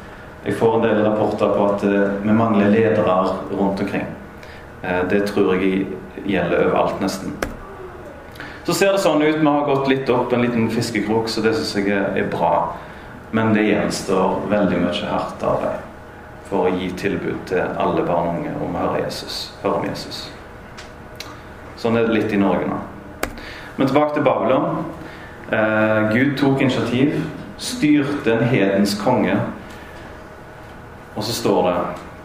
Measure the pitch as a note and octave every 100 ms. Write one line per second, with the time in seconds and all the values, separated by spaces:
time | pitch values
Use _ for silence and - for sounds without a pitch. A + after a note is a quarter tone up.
0 | - - - - G#2 G2 A2+ A2+ A2 G#2
1 | G#2+ G#2+ G#2+ - G2+ G2+ G2+ G2+ G2+ G2+
2 | G2 G2 G#2+ A2 A2+ G2+ G2+ A2 A2 -
3 | F2+ F#2 F#2+ F#2 - G2 G2 F#2+ G2+ F#2+
4 | - - - - - - - - F#2 F2+
5 | F2+ G2+ G2 G2+ F#2+ F#2 F#2+ F#2 - -
6 | - - - F2+ E2+ - F#2 - - -
7 | G2 - - - - - - - - -
8 | - - - - - - - E3+ G3 G3
9 | F3 D3+ D3+ D#3 D3+ D3 C3+ C3+ B2+ C3+
10 | C3 B2 A#2+ A#2+ A#2+ A#2 A2 A2 - G#2
11 | G2+ A2 A2 - G#2+ A2 F#2+ G#2 G2 G2+
12 | F#2+ G2+ G2+ - G2 G2 - - - -
13 | - - - A2+ A2+ G#2+ G#2+ G2+ F2+ -
14 | - F#2+ F#2 F#2+ G2+ G#2 F#2+ F2 - -
15 | - - - - - - - - - -
16 | - - - - - F#2+ F#2 F#2 F#2 F2+
17 | G2 E2+ E2 D#2+ - F2+ E2 - E2+ E2
18 | - E2+ E2+ E2+ - - F2 E2+ E2 D#2
19 | - - - - - - G2+ - - -
20 | - - - - - - - - - -
21 | - - - - - - - - A#2 A2+
22 | A2+ G#2+ G#2+ G2+ G2 - - - - -
23 | - - - - - - - - C3+ C#3
24 | D3+ D3+ B2+ A2+ A#2 C3 - D#3+ E3 -
25 | - - - - - A2 A2 G#2+ G#2+ G#2+
26 | G#2+ A#2 C#3+ C3+ C#3 C3+ C3 A#2 A2+ B2
27 | D3 D#3+ - - - - - - D3+ D3
28 | C#3 G2 A2+ A#2 A#2+ A2 F#2+ G2 G#2 -
29 | C3 A#2 F#2 G2+ - - - - - -
30 | - - - - - - - - - -
31 | - A2 G#2+ A2+ A#2 G2+ F2+ F2 - -
32 | - -